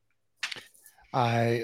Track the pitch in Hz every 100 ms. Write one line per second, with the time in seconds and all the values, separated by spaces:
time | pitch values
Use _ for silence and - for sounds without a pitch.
0 | _ _ _ _ - - - - - _
1 | - 139 120 117 117 120